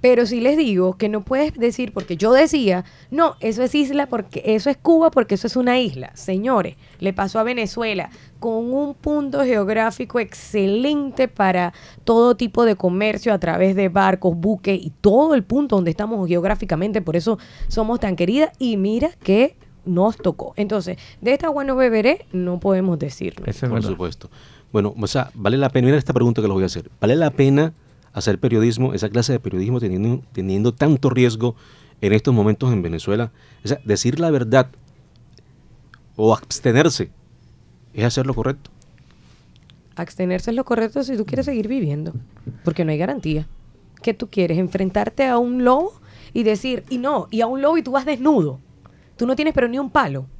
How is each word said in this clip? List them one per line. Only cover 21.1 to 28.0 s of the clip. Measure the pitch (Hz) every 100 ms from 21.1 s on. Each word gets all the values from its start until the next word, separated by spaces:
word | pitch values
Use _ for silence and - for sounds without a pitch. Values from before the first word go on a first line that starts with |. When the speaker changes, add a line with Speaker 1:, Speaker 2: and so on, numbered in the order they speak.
| -
Speaker 1:
de | 208
esta | 277 330
agua | 294
no | 277
beberé, | 262 254 226 220 359 -
no | 185 180 180
podemos | 196 190 190 165
decirlo. | 147 - 87 - -
Speaker 2:
Eso | - 127
es |
Speaker 3:
Por | 113
Speaker 2:
verdad. | 104
Speaker 3:
supuesto. | 87 87 - - - - - -
Bueno, | 110 101 -
o | 104
sea, | 139 -
vale | - 98 131
la | 139
pena, | 135 123
mira | 147
esta | -
pregunta | 127 120 113
que | 107
les |
voy | 95
a | 95
hacer. | 87 - -
¿Vale | 107 147
la | 156
pena | 131 135 139 160 160 _ _